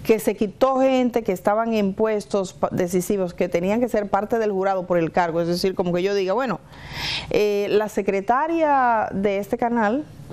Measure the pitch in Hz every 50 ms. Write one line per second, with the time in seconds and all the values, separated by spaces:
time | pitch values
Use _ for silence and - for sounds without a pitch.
0 | - - 220 214 - - 208 208 220 202 - - 262 262 269 262 269 262 262 254
1 | 254 247 226 240 226 - 185 180 - 208 202 220 226 233 226 214 208 196 190 -
2 | 220 220 214 208 202 - - 202 190 180 - - - 202 - 214 185 175 180 180
3 | 175 - 214 196 185 175 175 - 185 175 - 170 170 190 208 233 247 226 - 214
4 | 208 196 - 196 208 214 247 226 220 214 202 190 190 196 196 190 180 175 180 175
5 | 165 160 - 190 175 170 160 170 170 170 175 175 - 196 185 - 185 180 175 180
6 | 180 196 202 202 190 180 185 233 269 254 185 - - - - - - - - -
7 | - - - - - - - - 208 208 208 202 202 196 - 208 214 208 - -
8 | 196 202 190 196 190 - 240 262 302 320 339 330 320 294 285 269 254 240 233 220
9 | 214 - - 196 196 208 196 196 202 - - 233 - 233 240 240 220 202 220 285
10 | 302 - - - - -